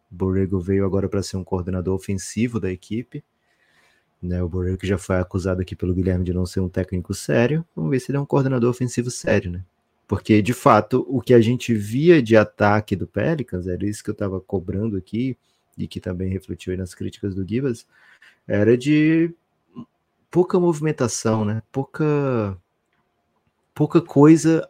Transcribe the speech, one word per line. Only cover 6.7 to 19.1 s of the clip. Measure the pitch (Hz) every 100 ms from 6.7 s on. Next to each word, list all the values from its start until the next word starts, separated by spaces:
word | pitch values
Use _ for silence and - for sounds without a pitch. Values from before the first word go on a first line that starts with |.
técnico | - 92 92 -
sério. | 98 - 131 120 156 165 -
Vamos | 156
ver | 131
se | -
ele | 139
é |
um | 143
coordenador | 139 135 131 120
ofensivo | 120 123 - 123
sério, | - - 104 92
né? | 87 92 _ _ _ -
Porque, | 101 - 107
de | 101
fato, | 123 143 107 - 127 -
o | 135
que | -
a | 123
gente | 110 123 -
via | 113 101 120 165 165
de | 113
ataque | 110 104 - 104 107 107 92
do | 87
Pelicans, | 98 127 160 120 90 90
era | 90
isso | 101 107
que | -
eu |
tava | 104 101 92
cobrando | - 98 87 95 113 98
aqui, | - 110 131 120 _ _ _ -
e | 98
que | -
também | 101 90 92
refletiu | 95 - 90 -
aí | 92
nas | 92
críticas | - 98 - 104
do | 95 92
Gibas, | 113 135 117 - _ _ _ _ _ -
era | 101 107 120
de | 139 151 156